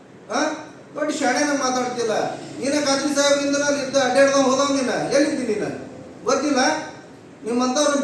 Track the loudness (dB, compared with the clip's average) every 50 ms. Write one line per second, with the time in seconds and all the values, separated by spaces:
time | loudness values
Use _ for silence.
0 | -20 -20 -20 -20 -10 -6 -2 -2 -2 -2 -4 -6 -10 -16 -18 -20 -20 -14 -6 -4
1 | -4 -2 -2 0 0 0 2 2 2 0 0 0 0 0 0 0 -2 -2 -2 -2
2 | -2 -2 0 -2 -2 -2 -6 -8 -12 -12 -10 -6 -2 0 0 0 2 2 0 0
3 | 0 0 0 2 2 4 2 2 2 0 0 0 0 0 0 -2 -2 0 0 2
4 | 2 4 4 6 6 6 6 4 4 4 4 2 2 2 0 0 0 0 -2 -2
5 | -2 2 2 2 2 2 0 -2 -2 -2 -2 -2 -2 -4 -6 -8 -10 -14 -16 -16
6 | -16 -18 -18 -6 -2 0 0 0 0 2 2 2 2 2 0 -2 -6 -10 -14 -16
7 | -18 -20 -20 -20 -20 -20 -20 -12 -6 -2 0 0 0 0 2 2 2 2 2 2